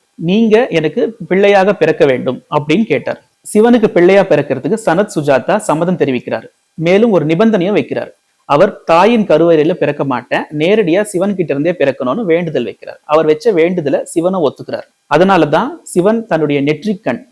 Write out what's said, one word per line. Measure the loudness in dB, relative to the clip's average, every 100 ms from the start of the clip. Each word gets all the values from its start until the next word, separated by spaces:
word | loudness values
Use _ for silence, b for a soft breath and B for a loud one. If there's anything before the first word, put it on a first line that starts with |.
| _
"நீங்க | -10 -2 0 2 2 2
எனக்கு | -2 -2 -2 -4 -6 -2
பிள்ளையாக | 2 4 4 2
பிறக்க | 2 0 2
வேண்டும்" | 2 2 -4 -8 -4
அப்படின்னு | -4 0 -2
கேட்டார். | 0 -2 -4 -10 _ _ -4
சிவனுக்கு | 2 4 4 2
பிள்ளையா | 4 4 4
பிறக்கிறதுக்கு | 4 0 0 -4 -4
சனத் | -4 -2 -2 -2 -4
சுஜாதா | 0 0 0 -4
சம்மதம் | -2 -2 -2 -2
தெரிவிக்கிறார். | -2 -2 -6 -8 -10 _ _
மேலும் | -6 0 2 4
ஒரு | 2 0
நிபந்தனையும் | 2 2 2 0 -2
வைக்கிறார். | -2 -8 -10 _ _ _
அவர் | -2 2 2 0
தாயின் | 0 4 4 2 2
கருவறையில | 2 4 4 2
பிறக்க | 0 -2 -2
மாட்டேன், | -4 -6 -4 -6 -6 -4
நேரடியா | 0 0 2 0
சிவன் | -2 -4 -4
கிட்ட | -4 -4
இருந்தே | -2 -2 0
பிறக்கணும்னு | -2 -2 -4 -4
வேண்டுதல் | -2 -2 -2 -4
வைக்கிறார். | -6 -10 -18 -16
அவர் | -2 0 2
வச்ச | 0 0
வேண்டுதலை | 0 0 0 -2 -4
சிவனும் | -4 -4 -2 -2
ஒத்துக்கிறார். | -2 -4 -12 -12 -12 _ -2 2
அதனாலதான் | 4 2 2 0 -2 -8
சிவன் | -6 -2 0 -2 -2
தன்னுடைய | -2 0 -2
நெற்றிக்கண், | -2 -2 -4 -6 -6 -8 -10